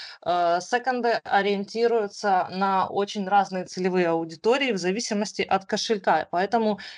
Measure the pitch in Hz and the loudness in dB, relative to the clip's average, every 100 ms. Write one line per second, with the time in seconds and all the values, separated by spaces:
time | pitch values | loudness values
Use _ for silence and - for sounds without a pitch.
0 | - - - 175 170 175 180 240 247 247 | -14 -12 -2 0 2 0 0 -2 0 -2
1 | 240 220 - 202 196 196 202 226 233 233 | 0 0 2 0 2 0 -2 0 2 2
2 | 202 - 208 185 160 185 196 190 170 196 | 0 -2 0 2 0 0 0 2 0 0
3 | 202 214 185 202 196 185 180 - 185 185 | -2 -4 2 2 2 -4 -8 -4 0 2
4 | 170 165 165 160 220 269 269 196 180 202 | 2 2 -2 -4 0 2 2 0 0 -2
5 | - 202 208 - - 190 - 208 - 214 | -2 -4 -4 -4 0 0 0 -4 -2 -2
6 | 208 160 - 175 196 233 220 202 - | 2 0 2 -2 0 2 0 -2 -6